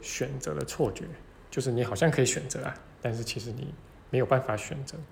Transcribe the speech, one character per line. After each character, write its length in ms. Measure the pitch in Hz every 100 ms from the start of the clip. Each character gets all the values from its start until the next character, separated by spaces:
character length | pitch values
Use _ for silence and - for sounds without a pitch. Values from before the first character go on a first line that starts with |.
选 380 | - - 131 135
择 160 | -
的 100 | 76
错 280 | 135 - 123
觉， 140 | - - - - - -
就 100 | -
是 120 | 131
你 100 | 120
好 100 | 123
像 160 | 98 165
可 140 | 143
以 20 |
选 240 | 127 - 139
择 140 | 127
啊， 100 | 135 - - -
但 100 | 123
是 120 | 113
其 160 | 117 -
实 100 | 113
你 240 | 113 139 151 - - -
没 80 | 127
有 80 | 123
办 140 | 131
法 160 | - 107
选 220 | - 147
择。 120 | 135 156 151